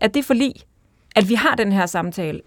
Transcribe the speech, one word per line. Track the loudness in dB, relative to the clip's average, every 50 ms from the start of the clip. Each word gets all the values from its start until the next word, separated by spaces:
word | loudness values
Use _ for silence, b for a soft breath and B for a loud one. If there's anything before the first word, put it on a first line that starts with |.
af | 0 0
det | 0 0 0
forlig, | 0 0 2 0 -2 -4 -6 -18 _ _ _ _ _ _ _ _ _ 2
at | 2 2 2
vi | 2
har | 2 2 0 0
den | 0 0 0
her | 2 0 0
samtale. | 0 -2 -4 -4 -4 -6 -6 -6 -6 -8 -8 -6